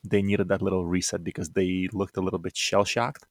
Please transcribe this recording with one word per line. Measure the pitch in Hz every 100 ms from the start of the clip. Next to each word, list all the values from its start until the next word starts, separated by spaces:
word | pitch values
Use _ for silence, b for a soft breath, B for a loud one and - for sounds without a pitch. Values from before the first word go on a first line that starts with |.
they | 95 101
needed | 98 101 92
that | 98
little | 95 92
reset | 87 90 - 98
because | 85 - 92
they | - 92 92 92
looked | 92 98 -
a |
little | 92 92
bit | 85 -
shell-shocked. | - 98 101 - 120 - -